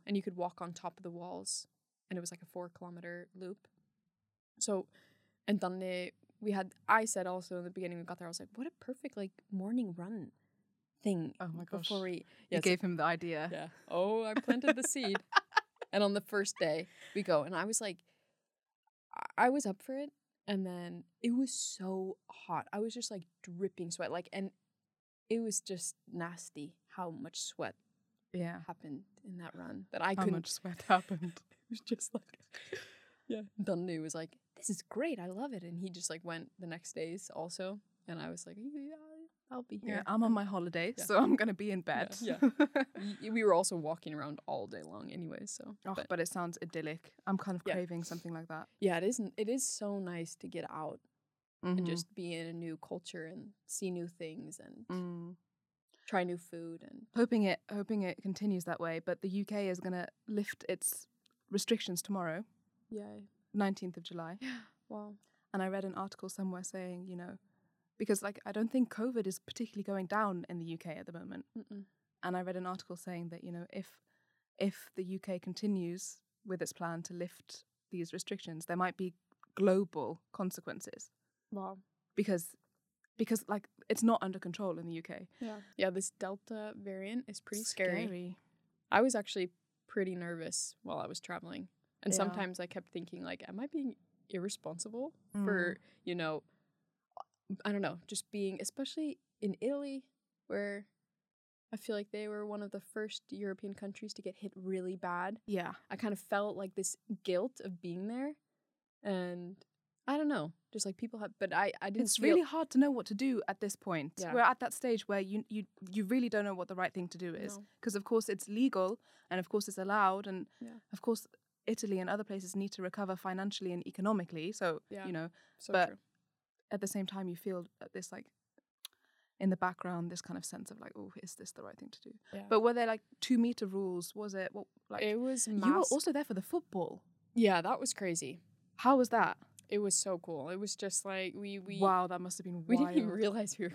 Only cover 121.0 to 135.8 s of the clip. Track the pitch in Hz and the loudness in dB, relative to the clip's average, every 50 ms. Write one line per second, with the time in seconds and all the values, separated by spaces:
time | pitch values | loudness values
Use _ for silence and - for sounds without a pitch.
121 | - - 226 220 - - - _ _ _ _ _ _ - 226 - - 208 202 185 | 0 0 0 0 0 -12 -20 _ _ _ _ _ _ -2 -2 -2 0 0 0 0
122 | 185 185 190 208 214 - 202 196 185 180 185 196 196 202 - - 185 185 180 - | 2 0 0 -2 -2 -4 -6 -6 -6 -4 -2 -2 -2 -2 -4 -4 -6 -6 -2 -2
123 | 202 190 190 180 - 190 185 185 196 202 202 - 190 185 175 175 - - - - | -2 -2 -2 -4 -2 -4 -4 -2 -2 -2 -4 -4 -4 -2 -4 -4 -4 -6 -6 0
124 | 190 208 220 196 175 170 170 160 156 180 220 - 190 175 160 151 - _ 202 202 | 2 4 4 2 2 -2 -4 -6 -4 -4 -4 0 2 2 2 0 -4 _ -10 -8
125 | 190 190 180 160 160 170 - _ _ _ _ _ - - 202 185 180 - - - | -6 -4 -4 -4 -4 -6 -8 _ _ _ _ _ -8 2 6 6 6 6 2 -8
126 | _ _ _ _ _ _ _ _ _ _ _ _ _ _ - 196 202 196 - 208 | _ _ _ _ _ _ _ _ _ _ _ _ _ _ -4 -2 -2 -2 -2 -2
127 | 190 185 190 196 190 185 175 170 - 202 185 180 175 - _ _ - - _ 190 | -2 -2 -4 -4 -4 -4 -6 -4 -4 -4 -4 -4 -6 -10 _ _ -18 -10 _ -10
128 | 180 - - - - _ _ _ _ _ _ _ _ _ _ _ _ - _ _ | -10 -8 -12 -14 -16 _ _ _ _ _ _ _ _ _ _ _ _ -20 _ _
129 | _ _ _ _ _ _ _ _ 190 196 185 175 - 180 180 - - 180 180 170 | _ _ _ _ _ _ _ _ 2 2 4 4 2 0 0 -2 -6 -4 -4 -4
130 | 170 170 175 180 - - 175 180 170 - - - - - - 226 - - - 110 | -4 -4 -6 -8 -10 -10 -10 -8 -8 -8 -10 -8 -10 -12 -12 -12 -14 -16 -12 -12
131 | 101 - - - - 175 - - - - - - - 101 - - - - - - | -14 -14 -14 -14 -14 -14 -14 -14 -14 -16 -14 -14 -14 -16 -14 -16 -16 -18 -18 -18
132 | - - - 214 _ - - 202 202 202 226 214 220 233 240 240 233 226 220 220 | -18 -20 -20 -20 _ -14 -12 -12 0 6 6 8 8 8 6 6 4 2 2 0
133 | _ _ - _ - - 262 240 233 240 240 - 226 190 190 196 196 185 180 175 | _ _ -8 _ 2 4 6 6 8 6 4 0 -2 -2 0 0 0 0 0 -2
134 | 175 - - 202 208 208 196 190 185 - - 208 - _ _ _ _ _ 208 - | -4 -6 -8 -8 -8 -6 -4 -4 -4 -4 -6 -8 -12 _ _ _ _ _ -2 0
135 | 208 214 214 226 247 262 262 247 - 226 214 202 202 233 285 392 | 2 2 2 2 2 0 2 2 0 2 2 4 6 6 6 6